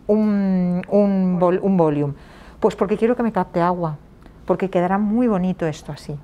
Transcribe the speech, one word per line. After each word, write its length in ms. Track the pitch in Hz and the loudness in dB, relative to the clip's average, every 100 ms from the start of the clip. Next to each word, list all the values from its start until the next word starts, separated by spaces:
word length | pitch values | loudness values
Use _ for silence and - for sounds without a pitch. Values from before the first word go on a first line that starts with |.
| - | -2
un, 760 | 214 214 202 196 185 180 180 - | 0 2 0 0 0 0 -2 0
un 500 | 202 202 190 185 180 | 2 2 2 2 2
vol-, 200 | 180 185 | 2 2
un 160 | 196 185 | 2 2
Volume? 360 | 160 147 143 139 - - - - | 2 2 -2 -6 -14 -20 -20 -2
Pues 160 | 208 - | 0 0
porque 220 | 196 214 | -2 0
quiero 180 | 226 247 | 0 0
que 80 | |
me 80 | 226 | -2
capte 300 | 185 175 180 | -2 -2 0
agua, 360 | 175 180 165 147 - - - - - | 0 0 -4 -8 -14 -20 -20 -8 -4
porque 240 | 180 185 | -2 -2
quedará 280 | 185 180 196 | 0 0 0
muy 280 | 208 226 247 | 0 0 2
bonito 380 | 190 185 180 165 | 0 -2 -2 -4
esto 260 | 151 - | -6 -10
así, 240 | 143 - 147 | -14 -12 -14